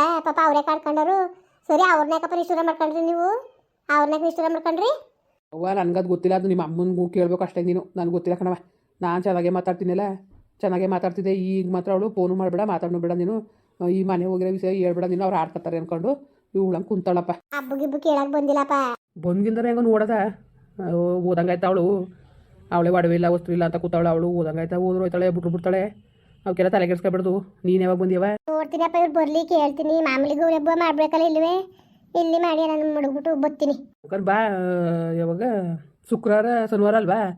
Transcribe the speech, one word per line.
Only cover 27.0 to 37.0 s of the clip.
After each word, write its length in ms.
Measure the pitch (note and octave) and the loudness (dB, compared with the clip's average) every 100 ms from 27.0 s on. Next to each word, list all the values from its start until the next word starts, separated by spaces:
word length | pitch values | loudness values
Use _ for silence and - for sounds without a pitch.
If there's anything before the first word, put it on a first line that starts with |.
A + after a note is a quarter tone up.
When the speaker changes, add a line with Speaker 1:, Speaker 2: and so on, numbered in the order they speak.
| F#3+ F3+ F#3 F#3+ F#3+ _ F3+ | 0 -2 0 -2 -4 _ 0
Speaker 2:
ನೀನ್ 180 | F#3 | 2
ಯಾವಾಗ 140 | F#3 F3+ | 2 2
ಬಂದ್ಯವ? 280 | F#3 F#3 G3 G#3 - | 0 0 0 -2 -4
Speaker 1:
ನೋಡ್ತೀನಿ 340 | D#4 D4+ D#4 | -4 -4 -2
ಅಪ್ಪ, 120 | E4 E4+ | 0 2
ಇವ್ರು 180 | E4+ | 2
ಬರ್ಲಿ 320 | D#4 D4+ D#4 E4 | 2 2 0 2
ಕೇಳ್ತೀನಿ. 560 | E4+ D4 C#4+ D4+ D#4+ | 2 2 0 0 2
ಮಾಮೂಲಿ 340 | D#4 C4 C#4+ C#4+ | 2 2 0 2
ಗೌರಿ 200 | E4 D#4+ | 2 2
ಹಬ್ಬ 140 | D4+ E4 | 2 2
ಮಾಡ್ಬೇಕಲ್ಲ 480 | E4+ D4+ D#4 D#4+ | 2 2 2 4
ಇಲ್ವೇ? 500 | E4 D#4 D#4+ F#4 F#4+ - _ _ _ E4+ | 2 4 2 0 -4 -12 _ _ _ 0
ಇಲ್ಲಿ 180 | E4+ E4 | 2 2
ಮಾಡಿ 280 | E4+ D#4 D#4+ | 2 2 0
ನಾನು 280 | D#4 D#4 D4+ | 0 0 0
ಮಡಗ್ಬಿಟ್ಟು 400 | C#4 C#4 C#4+ D4+ | -2 -2 -2 0
ಬರ್ತೀನಿ. 380 | D4 D4 C#4+ C#4+ - _ - | -2 0 -2 -2 -6 _ -8
Speaker 2:
ಕಣ್ 120 | F#3+ | -4
ಬಾ, 120 | F#3+ | 0
ಆ, 800 | G3+ A3 F#3+ F#3 F3+ E3+ E3 E3 | 2 2 0 -2 0 0 -2 -2
ಯಾವಾಗ? 300 | E3 E3+ E3+ B3 G#3+ F3 E3 - _ - | -2 -2 -2 -2 -2 -4 -6 -10 _ -4
ಶುಕ್ರವಾರ, 360 | A3+ A3 G#3 A3+ A#3+ A3 | -2 2 2 2 0 0
ಶನಿವಾರ 240 | A3 G#3 | 2 4
ಅಲ್ವಾ? 340 | A3 | 2